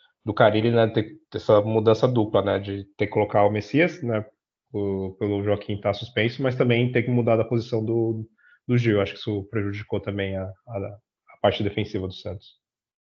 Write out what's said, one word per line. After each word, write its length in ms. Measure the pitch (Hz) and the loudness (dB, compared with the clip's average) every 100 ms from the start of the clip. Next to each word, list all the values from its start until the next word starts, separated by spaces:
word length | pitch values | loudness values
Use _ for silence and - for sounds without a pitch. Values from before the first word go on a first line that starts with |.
| _ _ | _ _
do 100 | 113 | -4
Carille, 360 | 101 113 107 117 | 4 4 4 4
né, 160 | 117 110 | 4 2
ter, 300 | 117 107 - _ | 2 -4 -6 _
ter 60 | - | -6
essa 220 | - 107 | 4 4
mudança 460 | 107 110 110 110 127 | 4 2 4 4 2
dupla, 360 | 123 107 101 | 2 0 0
né, 160 | 98 98 | 0 -2
de 240 | 98 101 98 - | -2 -10 -8 -6
ter 100 | 104 | -4
que 40 | |
colocar 320 | 107 104 104 104 | -2 0 4 2
o 40 | |
Messias, 520 | 107 - 139 175 - | 2 -2 0 0 -2
né, 200 | 120 107 110 _ _ _ _ | -4 -4 -4 _ _ _ _
o, 440 | 107 101 95 95 92 | -6 -4 -4 -6 -6
pelo 260 | 104 101 | -4 -2
Joaquim 360 | 104 101 - 101 | -2 -2 -4 -6
tá 100 | 104 | -4
suspenso, 520 | 101 - - 113 123 | -4 -4 -2 -2 0
mas 120 | 131 127 | -2 0
também 360 | 127 117 123 | 2 2 2
ter 100 | 127 | 0
que 80 | 127 | 0
mudar 260 | 123 117 113 | 0 2 2
da 80 | 107 | 2
posição 380 | 120 - 113 | -2 -2 -4
do, 440 | 110 117 113 110 110 _ _ _ - | -2 0 0 -4 -8 _ _ _ 0
do 100 | 123 | 2
Gil, 240 | 117 104 | 4 2
acho 120 | 98 | 2
que 60 | - | -4
isso 240 | - 104 95 | -6 -6 -4
prejudicou 500 | 110 101 101 104 104 | -4 -4 -6 -6 -6
também 380 | - 101 98 95 | -4 -4 -4 -4
a, 60 | |
a, 340 | 95 95 - 107 | -8 -12 -10 -8
a 600 | 98 101 _ _ _ - | -8 -12 _ _ _ -2
parte 220 | 104 - | 0 0
defensiva 420 | 101 110 101 101 95 | -2 -4 -4 -4 -6
do 80 | |
Santos. 460 | - 101 95 - _ _ _ _ _ _ | -8 -12 -12 -16 _ _ _ _ _ _